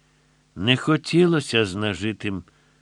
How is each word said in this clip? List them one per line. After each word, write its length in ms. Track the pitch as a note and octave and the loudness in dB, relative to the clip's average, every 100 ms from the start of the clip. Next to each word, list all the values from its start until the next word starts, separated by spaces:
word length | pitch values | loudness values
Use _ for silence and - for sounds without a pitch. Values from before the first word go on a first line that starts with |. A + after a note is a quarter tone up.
| _ _ _ _ _ - | _ _ _ _ _ -4
Не 220 | A2+ B2+ | 0 2
хотілося 880 | - D#3 - E3 F3 D#3+ - A#2 G2+ | 2 0 2 2 4 2 0 0 0
з 100 | F#2+ | -2
нажитим 680 | G#2+ F2 G#2+ G2 G#2 F#2+ - _ _ _ | -4 -4 -6 -6 -6 -8 -10 _ _ _